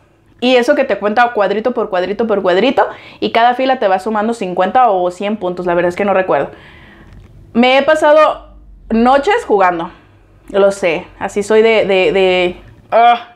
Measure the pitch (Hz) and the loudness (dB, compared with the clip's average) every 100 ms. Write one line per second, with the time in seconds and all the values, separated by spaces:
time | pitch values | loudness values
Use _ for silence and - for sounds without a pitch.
0 | _ _ _ - 247 254 240 294 269 196 | _ _ _ -4 2 2 2 0 0 -2
1 | 208 208 240 220 190 202 247 247 214 185 | -2 0 0 0 -2 -2 -4 -4 -4 -4
2 | 180 208 233 202 190 180 247 - - - | -4 -4 -2 0 0 2 2 0 -2 -4
3 | - - 208 226 240 247 262 262 202 190 | -20 -8 -4 0 0 0 -2 0 0 -2
4 | 220 214 220 226 185 180 190 254 240 190 | -2 -4 -4 -4 -6 -2 0 2 2 2
5 | 180 175 202 214 180 180 180 175 175 175 | -2 -4 -6 -4 -6 -6 -2 0 -2 -2
6 | 202 190 185 147 - - - - - - | -2 0 0 -2 -4 -10 -20 -20 -20 -20
7 | - - - - - 226 254 269 277 311 | -20 -20 -20 -20 -8 0 2 2 2 0
8 | 302 302 302 - - - - - - 226 | 4 4 2 0 -12 -20 -20 -20 -6 0
9 | 247 277 330 466 - 208 185 170 170 - | 2 2 2 -2 0 0 0 -2 -8 -14
10 | _ _ _ _ - 196 202 196 180 160 | _ _ _ _ -6 0 0 2 -4 -4
11 | - - 190 208 202 220 226 220 190 190 | -8 -12 -8 -6 0 2 4 2 2 2
12 | 175 190 185 180 180 180 - - - 220 | 2 2 2 2 -2 -4 -18 -20 -2 2
13 | 240 233 - | 4 2 -4